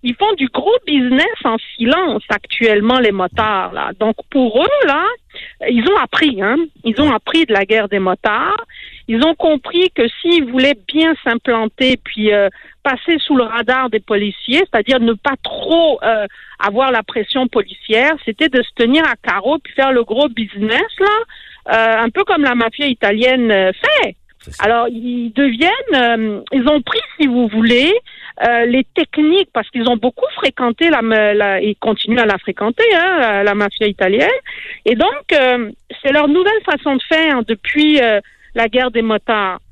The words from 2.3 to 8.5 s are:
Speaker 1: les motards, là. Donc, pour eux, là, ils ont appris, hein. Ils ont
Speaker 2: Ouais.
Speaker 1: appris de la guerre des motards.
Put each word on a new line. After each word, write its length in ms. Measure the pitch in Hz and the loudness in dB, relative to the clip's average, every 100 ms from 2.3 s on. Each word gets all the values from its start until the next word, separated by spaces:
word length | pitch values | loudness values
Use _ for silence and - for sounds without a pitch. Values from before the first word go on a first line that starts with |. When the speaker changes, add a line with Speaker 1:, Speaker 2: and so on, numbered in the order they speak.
| 208 - - 226 214 220 254 | -6 -4 -2 2 2 2 2
Speaker 1:
les 140 | 226 | 2
motards, 600 | 196 180 - 214 196 185 | 0 -4 -2 -2 -2 -4
là. 180 | 151 69 196 | -6 -8 -2
Donc, 160 | 214 226 - | -2 -2 -2
pour 320 | 277 247 220 | 0 2 2
eux, 240 | 440 571 392 | 2 2 2
là, 180 | 285 381 480 _ - - - - | 2 -2 -4 _ -20 -20 -8 -2
ils 180 | 240 262 | 0 2
ont 80 | 392 | 0
appris, 440 | 247 - 302 202 | 0 0 0 0
hein. 140 | 202 285 330 _ | -2 -2 -4 _
Ils 160 | 226 220 | -6 0
ont 80 | 294 | 0
Speaker 2:
Ouais. 60 | |
Speaker 1:
appris 320 | 226 - 320 320 | 0 0 0 2
de 60 | |
la 120 | 202 | 0
guerre 240 | 196 220 202 | 2 0 0
des 120 | 196 | -2
motards. 680 | 185 185 220 214 311 | -2 -2 -2 -2 -2